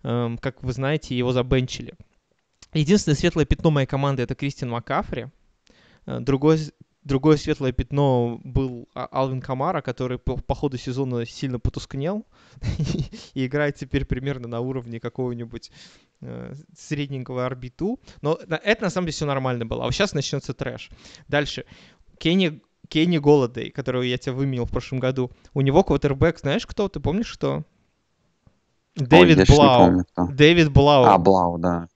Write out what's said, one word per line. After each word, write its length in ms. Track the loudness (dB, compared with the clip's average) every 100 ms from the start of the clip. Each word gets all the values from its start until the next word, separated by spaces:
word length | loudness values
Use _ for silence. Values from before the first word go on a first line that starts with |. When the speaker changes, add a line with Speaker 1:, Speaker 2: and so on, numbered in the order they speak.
Speaker 1:
эм, 340 | -4 -4 -4 -4
как 260 | -8 -8
вы 80 | -8
знаете, 460 | -4 -2 -4 -4 -4
его 160 | 0
забенчили. 600 | 0 2 0 0 -8 -14 -16 -20 _ _ _ _ _ -6
Единственное 440 | -2 2 2 4 2
светлое 280 | 2 0 0
пятно 260 | 2 2
моей 160 | 2 0
команды — 360 | -2 -2 -2
это 120 | -4 -4
Кристиан 340 | -6 -6 -8
Маккафри. 540 | -8 -4 -4 -4 -8 -10 _ _ _ _ _ _ _ -12
Э, 140 | -6
другое 360 | -2 2 2 2
с-, 140 | -2 _ _ _
другое 320 | -4 0 4 2
светлое 360 | 2 -2 -2
пятно 680 | -2 -4 0 2 2 0 -6 -6
был 420 | -4 -4 -8 -14 -12
А-, 120 | -8
Алвин 300 | -4 -4 -4
Камара, 400 | -6 -4 -4 -4
который 360 | -6 -6 -6 -6
по, 200 | -6 -6
по 180 | -6 -4
ходу 220 | -4 -4
сезона 480 | -8 -6 -4 -4 -6
сильно 340 | -8 -8 -4
потускнел 680 | -4 -6 -10 -8 -6 -6 -10 _ _ -10
<laughs> 720 | -8 -6 -4 -4 -6 -10 -14
и 120 | -8 -4
играет 300 | -2 -4 -4
теперь 300 | -4 -4 -4
примерно 420 | -6 -6 -8 -8
на 120 | -6
уровне 380 | -6 -6 -8 -10
какого-нибудь, 720 | -10 -6 -6 -6 -10 -14 -18 -20 -20 _ _ _
э, 320 | -16 -14 -14 -16 -20 _
средненького 680 | -10 -8 -6 -8 -8 -6 -6
арби 240 | -6 -14
ту. 300 | _ -6 -6 -12 -8
Но 180 | -4 -4 -4
на-, 80 | -6
это 200 | -2 -2
на 60 | -2
самом 160 | -4 -6
деле 60 |
всё 120 | -4 -4
нормально 400 | -2 -2 -4 -6
было. 180 | -6
А 20 | -4
вот 80 |
щас 200 | -2 -2
начнётся 400 | -2 -4 -6 -8
трэш. 360 | -10 -10 -10 -18 -20 -20 -20 -4
Дальше. 380 | -2 -2 -8 -14 -20 -20 _ _ _
Кенни, 420 | 0 2 0 -2 _ _ -4
Кенни 280 | 0 2 2
Голладей, 500 | 4 4 4 -4 -10
которого 320 | -8 -6 -4
я 140 | -2 -4
тебе 160 | -6 -4
выменял 300 | -4 -4 -4
в 60 |
прошлом 280 | -6 -6 -4
году. 300 | -2 -2 -6 _ _
У 80 | 0
него 220 | 2 4
квотербек, 560 | 2 0 0 0 0 0
знаешь 260 | -4 -4 -6
кто? 220 | -6 -6
Ты 100 | -4
помнишь, 300 | -4 -4 -6
кто? 300 | -6 -6 -6 -10 _ _ _ _ _ _ _ _ _ _ _ _ -8
Speaker 2:
Ой, 80 | 6
Speaker 1:
Дэвид 300 | 8 8 8
Speaker 2:
я 60 | 8
щас 120 | 8
не 60 |
Speaker 1:
Блау. 220 | 8 8 6
Speaker 2:
помню, 200 | 4 -2
кто. 140 | -4 -4
Speaker 1:
Дэвид 440 | 4 6 6 4
Блау. 340 | 6 6 6 6
Speaker 2:
А, 120 | 6
Блау, 400 | 6 4 2 -2
да. 300 | -2 -2 -6